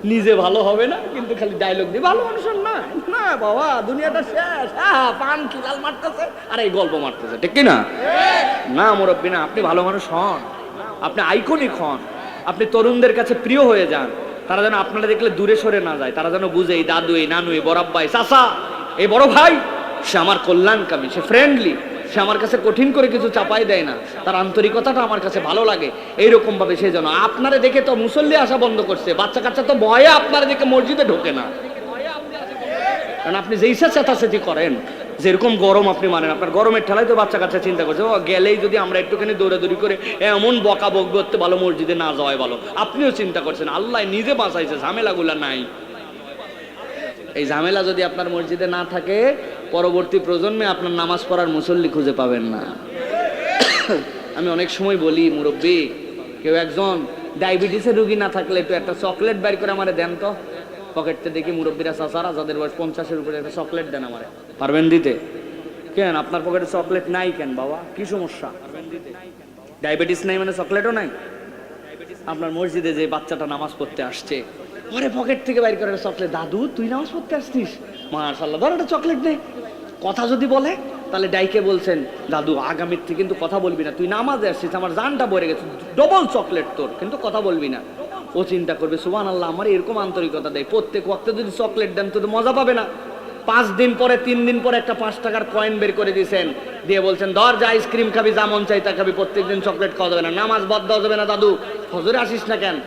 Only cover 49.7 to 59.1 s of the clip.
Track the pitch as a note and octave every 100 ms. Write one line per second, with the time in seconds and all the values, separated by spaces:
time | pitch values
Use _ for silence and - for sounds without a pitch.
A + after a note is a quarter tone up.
49.7 | E3+ F3 F3 F3 F#3 E3 F3 F#3+ A3 G#3+
50.7 | F#3 F3+ E3+ E3+ F3 - F3+ E3+ D#3 D3+
51.7 | F3 E3 D#3 C#3 C3 B2+ A#2+ A2+ A2 G#2+
52.7 | - - - - E5 F5 - D5 F#5 -
53.7 | - - F3+ - - - - F3 E3+ F3+
54.7 | - G3 G3 D#3+ D#3+ E3 D3+ D3 C3+ E3
55.7 | F3+ C3+ - - - - - D#3 E3 E3
56.7 | D3+ G3 F#3 C3 - - - F#3 F#3 G3
57.7 | G3+ A#3 G#3+ G#3+ G#3 G3 F#3+ E3+ F#3 E3
58.7 | F3+ F3+ F3 F#3+